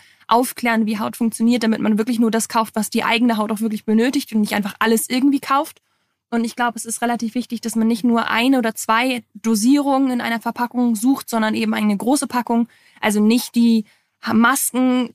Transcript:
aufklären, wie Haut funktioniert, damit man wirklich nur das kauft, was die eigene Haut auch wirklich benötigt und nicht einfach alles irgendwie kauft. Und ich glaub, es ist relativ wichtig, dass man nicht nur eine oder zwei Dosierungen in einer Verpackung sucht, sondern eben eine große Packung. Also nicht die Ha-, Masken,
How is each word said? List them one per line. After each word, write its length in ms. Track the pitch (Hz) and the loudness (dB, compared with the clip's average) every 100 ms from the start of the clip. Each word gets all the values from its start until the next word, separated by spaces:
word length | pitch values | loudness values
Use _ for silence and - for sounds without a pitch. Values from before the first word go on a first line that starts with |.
| _ _ - | _ _ 0
aufklären, 560 | 233 254 - 240 226 214 | 0 0 -2 -2 0 -2
wie 120 | 208 | -4
Haut 200 | 233 - | -6 -4
funktioniert, 460 | 226 - 226 240 | -4 0 2 2
damit 180 | 220 220 | 0 0
man 160 | 214 214 | 0 0
wirklich 220 | 220 226 | 0 0
nur 120 | 226 | 0
das 160 | 220 - | 0 -2
kauft, 260 | 233 220 220 | -2 -2 -4
was 120 | 208 | -4
die 140 | 226 | -2
eigene 320 | - 233 240 214 | 0 2 2 0
Haut 160 | 214 | -2
auch 80 | 208 | -4
wirklich 240 | 220 214 | -4 -4
benötigt 480 | - 214 247 277 - | 0 2 2 0 -2
und 80 | 220 | -2
nicht 140 | 208 | -2
einfach 220 | 208 202 - | -2 -4 -2
alles 300 | 226 226 - | 0 0 0
irgendwie 320 | 247 277 277 | 0 2 0
kauft. 400 | - 277 320 - _ _ _ _ _ | 0 -2 -2 -10 _ _ _ _ _
Und 140 | 233 226 | -4 -4
ich 100 | - | -2
glaub, 200 | 240 226 | -4 -4
es 100 | 233 | -10
ist 180 | - | -6
relativ 320 | 240 240 226 247 | -4 -4 -4 -6
wichtig, 260 | 226 226 | -6 -8
dass 140 | 226 226 | -4 0
man 120 | 220 | 0
nicht 160 | 233 | 2
nur 240 | 247 233 - | 2 2 0
eine 300 | 220 254 262 | 0 2 2
oder 160 | 226 | 0
zwei 500 | - - 226 254 247 - 208 | -2 0 0 0 -4 -8 -6
Dosierungen 720 | 220 220 233 285 277 269 269 | -2 2 4 4 4 2 2
in 100 | 247 | 0
einer 220 | 226 233 | -2 -4
Verpackung 540 | 240 - 240 247 240 214 | -4 -4 -4 0 0 2
sucht, 340 | 247 269 - | 0 0 -2
sondern 240 | 233 214 | -2 0
eben 220 | 220 220 214 | 0 -2 0
eine 200 | 214 196 | 0 0
große 300 | 226 294 269 | 0 0 0
Packung. 420 | 247 233 233 233 _ _ _ | -4 0 0 -2 _ _ _
Also 240 | 220 208 | -2 2
nicht 300 | 214 240 - | 4 2 0
die 320 | 240 233 226 208 _ _ _ | 2 4 2 0 _ _ _
Ha-, 140 | 226 | -2
Masken, 800 | 220 233 269 - 247 254 254 240 | 2 4 2 -2 0 0 0 -2